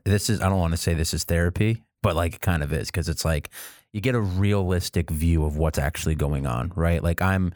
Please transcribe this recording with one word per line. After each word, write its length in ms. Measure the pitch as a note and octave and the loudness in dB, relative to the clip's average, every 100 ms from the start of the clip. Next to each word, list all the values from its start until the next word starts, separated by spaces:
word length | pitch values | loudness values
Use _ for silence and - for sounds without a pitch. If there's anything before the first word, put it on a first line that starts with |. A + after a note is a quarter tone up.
this 240 | - G2+ - | 0 2 2
is, 120 | G2+ | 0
I 80 | F#2+ | 2
don't 100 | F#2+ | 2
wanna 180 | E2 D#2+ | 2 0
say 140 | - | 0
this 200 | E2 E2 | 0 0
is 80 | D#2+ | -2
therapy, 600 | - E2+ F2 - G#2+ A2+ _ _ | 0 2 2 2 0 0 _ _
but, 140 | G#2 E2 | -2 0
like, 180 | F2 | -2
it 60 | - | -2
kind 220 | - E2+ | -2 0
of 80 | D2 | 0
is, 180 | D#2 - | -4 -4
'cause 180 | - E2 | -4 -4
it's 160 | D2+ | -2
like, 260 | D#2+ D2+ - - - - _ | -2 -2 -4 -16 -20 -20 _
you 80 | G#2+ | -4
get 120 | B2+ | -2
a 60 | B2 | 0
realistic 880 | G2+ F#2 G2+ G2+ F2+ F2+ - F2 D#2+ | 0 0 2 2 2 0 0 -2 -2
view 340 | D#2 E2 E2 | 0 2 4
of 120 | D2+ D2 | 2 2
what's 220 | D#2+ - | 0 0
actually 360 | C#2 - D#2+ | -2 -2 -2
going 320 | D2+ C#2+ D2 C2+ | 0 0 0 -2
on, 240 | A#1+ E2 | -2 -4
right? 280 | E2+ E2+ E2+ | 0 0 2
Like, 200 | E2+ E2 | 0 0
I'm, 300 | F#2 F#2+ F2+ | 0 2 0